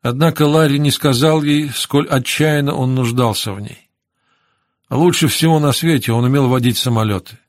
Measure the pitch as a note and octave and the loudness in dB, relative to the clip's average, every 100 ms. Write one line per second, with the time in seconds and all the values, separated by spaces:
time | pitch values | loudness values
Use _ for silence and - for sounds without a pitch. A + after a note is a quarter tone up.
0 | B2 B2+ D#3+ D#3 D3+ D#3 D#3 C#3+ D3 - | -4 0 0 2 2 4 2 2 0 0
1 | D3 B2 D#3 D#3 D3 D3 D3+ - - C#3+ | 0 2 2 2 0 -2 -2 -8 -2 -2
2 | D3+ C#3 B2+ - D#3 D3 C#3 C#3+ B2+ C3 | 0 -2 -2 -2 0 0 -2 -2 -2 0
3 | A#2+ B2 A#2 G#2 A2 G2 G#2 - _ _ | -2 0 0 -2 -6 -10 -12 -16 _ _
4 | _ _ _ _ _ _ _ _ _ B2+ | _ _ _ _ _ _ _ _ _ 2
5 | F3 - C#3+ - D#3+ D#3+ D3 B2 E3 D3 | 2 2 0 0 0 2 0 0 0 0
6 | A#2+ A#2 B2 C#3 C3 B2+ A#2+ A2+ B2+ A2+ | 0 0 0 2 2 2 0 0 -2 0
7 | G#2+ G2 - G#2 | 0 -4 -8 -20